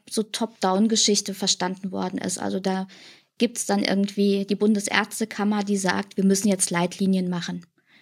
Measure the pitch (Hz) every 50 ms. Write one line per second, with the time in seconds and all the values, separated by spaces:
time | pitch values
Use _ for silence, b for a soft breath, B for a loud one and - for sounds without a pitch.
0 | _ - - 226 214 220 - - 226 220 - _ - 185 185 196 220 220 220 214
1 | - 214 208 202 - - 190 - 202 185 - - 185 185 190 185 - 190 185 196
2 | 185 185 196 - - 190 185 - - 202 196 190 190 190 190 190 190 190 B B
3 | B B B B B B B - 240 240 240 - - - 202 202 - - 190 196
4 | 202 202 - 202 202 202 196 196 196 196 202 190 208 214 220 202 202 - - 196
5 | 208 - - - 226 220 - - 202 208 214 208 202 202 202 196 190 180 196 196
6 | 196 - - - 190 196 196 196 - 208 190 185 - - 180 170 175 175 - -
7 | 196 190 190 185 180 180 180 175 175 - 180 175 - _ _ b b b b b